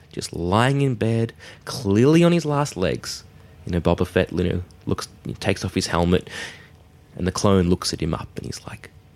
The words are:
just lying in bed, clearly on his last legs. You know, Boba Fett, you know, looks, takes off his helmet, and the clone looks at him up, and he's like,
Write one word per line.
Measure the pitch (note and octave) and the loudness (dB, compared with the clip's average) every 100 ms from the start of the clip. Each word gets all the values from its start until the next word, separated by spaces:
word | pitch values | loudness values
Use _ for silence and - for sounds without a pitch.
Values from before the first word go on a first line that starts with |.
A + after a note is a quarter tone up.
| _ | _
just | - - | -12 -10
lying | - F2 G2+ B2+ C#3 | -6 0 2 4 2
in | C#3 A2+ | 0 0
bed, | A2+ A2+ A2+ - - - | 0 0 -2 -6 -20 -18
clearly | - - G2+ G#2 C3 E3 E3+ | -12 -6 0 4 6 6 6
on | |
his | F3 | 4
last | D3+ C#3+ C#3+ - | 0 -2 -2 -2
legs. | F2+ B1 - - - - - - - | -2 -2 -6 -14 -16 -20 -20 -16 -4
You | |
know, | F2 | 0
Boba | E2+ E2+ F2+ | 2 2 0
Fett, | F#2+ - | 0 0
you | E2+ F2+ | -2 -2
know, | F2+ F2+ - - | -2 -6 -12 -6
looks, | - - - - - | -6 -6 -14 -12 -6
takes | - G2 | -4 -2
off | F#2+ F#2+ | -4 -4
his | - | -2
helmet, | E2+ E2+ F2+ - - - - - - _ _ _ - | 0 2 2 0 -12 -14 -16 -20 -20 _ _ _ -6
and | F2 | -4
the | |
clone | - G#2 G2 F2 | 0 4 4 4
looks | F2+ - | 0 -2
at | - | -6
him | D#2+ - | -4 -6
up, | - - | -8 -12
and | - | -12
he's | - - | -14 -16
like, | - - - - | -18 -20 -20 -20